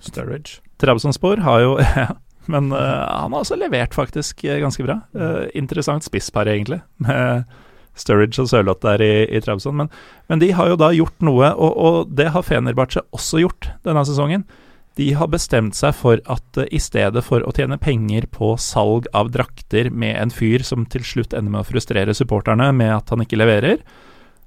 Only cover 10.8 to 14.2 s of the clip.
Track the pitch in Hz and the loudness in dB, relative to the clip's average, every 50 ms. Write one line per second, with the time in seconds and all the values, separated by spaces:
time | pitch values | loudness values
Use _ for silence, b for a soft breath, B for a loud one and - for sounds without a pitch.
10.8 | 156 156 170 165 165 - - _ 175 156 135 123 135 147 - - 165 160 - - | 4 4 4 4 2 0 -2 _ 0 2 4 6 4 4 4 4 2 2 2 4
11.8 | - 165 170 165 160 - 151 131 147 165 151 180 175 - 156 123 123 123 120 131 | 2 4 4 2 0 -2 0 0 0 0 0 -2 -2 0 -2 0 0 -2 0 -2
12.8 | 131 123 - - - - - - - - - 160 170 180 - - - - - - | -2 -2 -2 -6 -6 -6 -12 -10 -8 -2 0 2 0 0 -2 -6 -10 -12 -12 -8
13.8 | - 180 156 151 139 139 147 139 | -6 -2 0 0 0 0 -2 -2